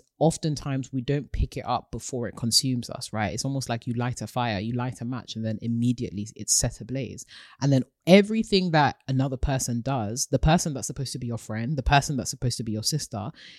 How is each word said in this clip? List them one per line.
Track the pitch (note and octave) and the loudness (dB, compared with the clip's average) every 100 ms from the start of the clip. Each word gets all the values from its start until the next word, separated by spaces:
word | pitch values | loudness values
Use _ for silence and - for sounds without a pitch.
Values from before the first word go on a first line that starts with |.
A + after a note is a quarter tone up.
| _ - | _ 2
oftentimes | D3+ - D#3 D3 C#3+ C3+ B2+ | 2 2 -2 -4 -4 -4 -4
we | C3 | -6
don't | A#2+ C#3+ - | -2 -2 -2
pick | - C3 C3+ | -2 -2 -2
it | - | -2
up | A#2+ - | -4 -4
before | A#2 - B2+ A2+ | -12 -6 -6 -6
it | - | -4
consumes | A#2 - C3+ A#2+ - | 2 2 2 -2 -4
us, | - - | -10 -6
right? | G#2+ G2 | -2 -2
It's | - | -2
almost | C#3 C#3 B2+ | -4 -4 -4
like | A#2 A#2+ | -4 -4
you | |
light | A#2 B2 B2 | -4 -4 -4
a | - | -6
fire, | B2+ A#2+ G2 | -4 -2 -2
you | A2 | -2
light | A#2+ B2 - | -4 -4 -6
a | |
match, | A#2+ B2+ - A2 | -8 -8 -8 -6
and | |
then | A2 G#2+ | -4 -4
immediately | A#2 A#2 A#2+ B2 A#2 G2 G#2+ | -2 0 0 0 -4 -6 -10
it's | - G#2 | -8 -2
set | - B2 - | 0 0 -4
ablaze. | A#2 C3+ G2+ G#2 - - - - | -8 -8 -8 -10 -16 -20 -18 -2
And | C#3+ | 4
then | C3 - _ - | 4 2 _ 8
everything | G3 G#3 A3 G#3+ G3 F3+ | 8 8 0 2 2 4
that | D#3 C3+ - - | 4 4 2 -2
another | C3 C3+ C3 | 0 0 0
person | - C3 - A#2+ | 0 0 0 -2
does, | C3 C3+ G#2 C3 - | -2 -2 -2 -4 0
the | C3 | 4
person | D#3 F3 E3 | 6 4 2
that's | C3 - | -4 -6
supposed | C#3+ C3 | -6 -6
to | B2+ | -6
be | A#2+ | -6
your | A2+ | -6
friend, | - A2 A#2+ B2+ | -6 -4 -2 0
the | |
person | - C#3 - C3+ | 4 4 4 -2
that's | - | -4
supposed | - B2 - | -2 -2 -2
to | |
be | A2+ | -4
your | G#2+ | -2
sister, | - D3+ - G#2 A2 - - | -2 -2 -4 -8 -8 -12 -20